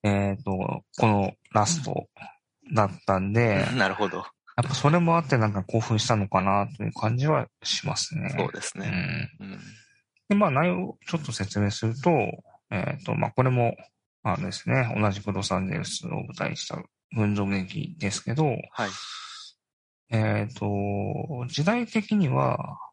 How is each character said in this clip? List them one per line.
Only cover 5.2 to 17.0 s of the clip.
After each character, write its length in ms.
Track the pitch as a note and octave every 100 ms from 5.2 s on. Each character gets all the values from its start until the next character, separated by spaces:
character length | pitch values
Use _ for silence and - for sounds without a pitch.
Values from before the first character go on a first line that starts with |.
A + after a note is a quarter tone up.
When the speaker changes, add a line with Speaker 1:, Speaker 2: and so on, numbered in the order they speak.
Speaker 1:
っ 60 | C#3+
て 100 | C3
な 100 | A2
ん 60 |
か 100 | G#2
興 160 | F#2 A2+
奮 200 | A2 A2
し 80 | -
た 80 | A2+
の 120 | G2
か 140 | F#2+
な 260 | F#2+ G2+ G2+ -
と 80 |
い 40 | G#2+
う 60 |
感 240 | - A2 A#2+
じ 100 | D3
は 200 | D3 - _
し 240 | - - -
ま 80 | A2
す 220 | - D#3+
ね。 120 | C#3 C3+
Speaker 2:
そ 100 | -
う 40 |
で 100 | -
す 160 | - -
ね。 100 | G2 F#2 C#2+ D#2 G2 -
Speaker 1:
う 40 |
ん。 40 | G2
Speaker 2:
う 80 | G2
ん。 40 | G#2 G#2+ _ _ _ _ _
Speaker 1:
で、 60 | G3+
ま 120 | G3+
あ 40 |
内 180 | D3 F3
容 200 | F3+ F#3+
を 80 | - -
ち 100 | E3
ょ 20 |
っ 60 | C#3+
と 60 |
説 280 | A2+ G2+ G#2
明 120 | G2+
す 140 | G2+ A2+
る 140 | A#2
と、 100 | D#3 D#3 G2+ - _ - _
え 260 | G2 - -
ー 60 | -
と、 80 | A2
ま 120 | A#2
あ 40 |
こ 120 | B2
れ 60 | B2+
も、 260 | B2 A#2 - - _ _ _
あ 140 | A2 F2+
の 80 | F#2+
で 60 |
す 180 | G2 -
ね、 240 | B2+ A#2 G#2+
同 140 | G#2
じ 100 | G2
く 100 | G#2
ロ 120 | G2
サ 160 | G2+ F#2
ン 80 | F#2+
ゼ 100 | -
ル 80 | -
ス 220 | - -
を 20 |
舞 180 | - - -
台 160 | -
に 60 | -
し 100 | -
た 140 | - - _